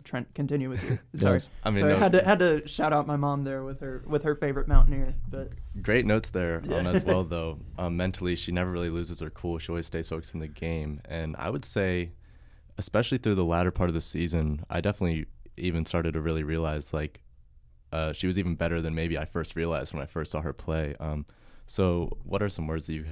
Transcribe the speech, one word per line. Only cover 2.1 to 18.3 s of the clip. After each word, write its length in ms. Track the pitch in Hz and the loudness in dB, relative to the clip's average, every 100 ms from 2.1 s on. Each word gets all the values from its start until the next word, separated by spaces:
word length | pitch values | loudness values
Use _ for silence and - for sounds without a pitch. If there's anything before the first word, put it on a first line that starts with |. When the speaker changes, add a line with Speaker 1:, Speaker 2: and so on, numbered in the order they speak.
Speaker 1:
to, 120 | 185 | 6
had 160 | 185 190 | 6 6
to 280 | 180 151 147 | 6 4 0
shout 260 | - 156 | -2 2
out 140 | 147 147 | 2 0
my 80 | 147 | 0
mom 280 | 143 143 135 | 0 0 -2
there 180 | 135 | -6
with 160 | 135 135 | -8 -8
her, 240 | 135 127 123 | -8 -8 -2
with 160 | 151 | 0
her 120 | 151 147 | 2 0
favorite 320 | 147 139 139 | 0 0 8
Mountaineer. 480 | 139 127 139 131 127 - | 10 10 8 2 0 -4
But 200 | 135 135 - - 101 | -6 -10 -10 -10 -6
Speaker 3:
Great 240 | 98 117 107 | 2 4 6
notes 240 | 110 - | 4 2
there, 280 | 95 85 82 - | -2 0 -2 -2
um, 40 | 85 87 | 0 2
Speaker 1:
Yeah. 60 | |
Speaker 3:
as 120 | 90 | 2
Speaker 1:
<laughs> 20 | 90 | 4
Speaker 3:
well, 180 | 92 | 0
though. 340 | 82 82 82 76 - - | 0 -2 -4 -6 -10 -6
Um, 180 | 90 85 | -2 0
mentally, 380 | 92 - 90 87 | -2 -2 -2 -2
she 160 | - | -2
never 180 | 90 90 | -2 0
really 200 | 87 87 | -2 -2
loses 320 | 85 82 82 | -2 -4 -6
her 80 | 78 | -10
cool. 280 | - 87 82 | -6 -4 -4
She 100 | - | -4
always 160 | 85 80 | -6 -4
stays 200 | 82 80 | -6 -6
focused 260 | 80 - | -6 -8
in 60 | 82 | -8
the 80 | 78 | -8
game. 540 | - 82 82 76 73 - | -6 -4 -4 -4 -8 -8
And 300 | 82 80 - | -6 -6 -6
I 100 | 82 | -6
would 160 | 139 - | -6 -4
say, 460 | 107 95 90 85 - - - - - - - | -2 0 0 -4 -10 -20 -20 -20 -20 -16 -10
especially 400 | - 104 123 131 | -2 0 2 0
through 180 | 110 95 | 2 2
the 100 | 85 | 4
latter 260 | 85 90 | 4 2
part 180 | - 87 | 2 0
of 60 | 80 | 0
the 60 | |
season, 600 | - 82 85 82 78 73 - | -4 -2 0 2 0 -2 -4
I 120 | 87 | -2
definitely 440 | 101 - 90 80 73 - - - | -2 0 0 -2 -4 -12 -18 -6
even 280 | 90 82 78 | -2 0 0
started 280 | 87 82 | 0 0
to 80 | 78 | 0
really 220 | 80 80 | 0 -2
realize, 500 | 73 80 80 76 - | -2 -2 -2 -4 -4
like, 280 | 78 78 - - - - - - - - | -4 -4 -8 -20 -20 -20 -20 -20 -20 -8
uh, 200 | 80 78 | -4 -4
she 140 | 73 | -2
was 100 | 92 | -2